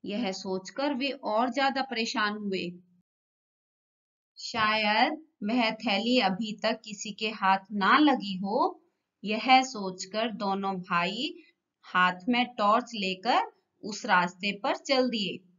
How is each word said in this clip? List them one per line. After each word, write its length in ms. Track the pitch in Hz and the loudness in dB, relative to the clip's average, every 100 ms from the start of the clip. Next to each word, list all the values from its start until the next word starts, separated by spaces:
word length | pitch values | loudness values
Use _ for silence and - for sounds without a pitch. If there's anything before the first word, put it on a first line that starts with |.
यह 280 | - 208 214 | -6 -4 -4
सोचकर 600 | 190 196 185 190 - 285 | -4 -4 -6 -6 -4 -2
वे 160 | 262 277 | -2 -4
और 420 | - 202 214 254 | -4 -2 0 0
ज्यादा 300 | 247 269 262 | 0 0 -2
परेशान 540 | 254 226 226 233 208 214 | -6 -4 -4 -2 -2 -2
हुए। 460 | 202 185 175 180 _ _ _ _ _ _ _ _ _ _ _ _ _ _ _ - | -4 -4 -6 -12 _ _ _ _ _ _ _ _ _ _ _ _ _ _ _ -16
शायद 880 | - 233 214 214 214 214 277 302 - _ | -8 0 2 2 2 4 2 0 -12 _
वह 280 | 208 247 226 | 0 2 2
थैली 500 | 233 226 202 233 254 | 0 0 0 4 4
अभी 380 | 196 190 220 - | 4 0 -6 -4
तक 220 | 214 240 | -4 -4
किसी 280 | 214 208 220 | -8 -12 -12
के 160 | 208 214 | -6 -6
हाथ 300 | 208 196 190 190 | -2 2 2 0
ना 260 | 208 196 262 | 0 4 6
लगी 400 | 302 233 196 185 | 6 4 -2 -6
हो, 460 | 196 233 370 - _ _ _ _ | -2 0 0 -2 _ _ _ _
यह 380 | 196 214 233 262 | -6 -4 6 6
सोचकर 680 | 254 214 190 185 - 214 233 | 6 -6 -8 -8 -8 -4 -4
दोनों 460 | 202 202 196 196 190 | -4 -2 -2 -2 -4
भाई 580 | 180 175 180 214 302 349 - _ _ _ | -2 -2 0 -2 -6 -8 -20 _ _ _
हाथ 300 | - 185 180 180 - | -4 2 2 2 -2
में 260 | 240 247 - | 0 0 0
टॉर्च 320 | 208 220 247 | 2 2 0
लेकर 460 | 226 190 185 220 320 427 _ _ _ | -6 -4 -4 0 0 0 _ _ _
उस 240 | - 208 - | -12 -10 2
रास्ते 460 | 185 175 - 202 | 2 2 -2 -6
पर 240 | 202 269 339 | -4 -4 -4
चल 320 | - 262 254 | 0 2 2
दिए। 280 | 226 185 180 _ | 0 -4 -6 _